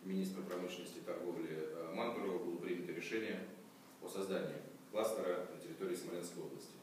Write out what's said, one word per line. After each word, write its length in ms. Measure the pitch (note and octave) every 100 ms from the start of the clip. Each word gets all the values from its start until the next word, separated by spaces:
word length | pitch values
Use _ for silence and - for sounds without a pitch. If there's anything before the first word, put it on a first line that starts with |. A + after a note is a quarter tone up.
министра 380 | F#2+ F#2+ F#2+ -
промышленности 560 | - F2+ F2+ F2+ E2+ E2+
и 40 |
торговли, 480 | F2 F2 F2 E2 D#2+
э, 440 | D#2 D#2 E2 E2
Мантурова 460 | F#2 A#2 - G2 F2+
было 180 | F2 E2+
принято 340 | F2+ F2 -
решение 480 | - - A2+ G#2 F#2 - - - - - -
о 60 | F2+
создании 460 | G2 F#2 F#2 - - - - -
кластера 560 | - - - F#2 - -
на 60 | -
территории 340 | E2+ E2 F#2+ F2
Смоленской 480 | - F2 E2 -
области. 300 | - - - -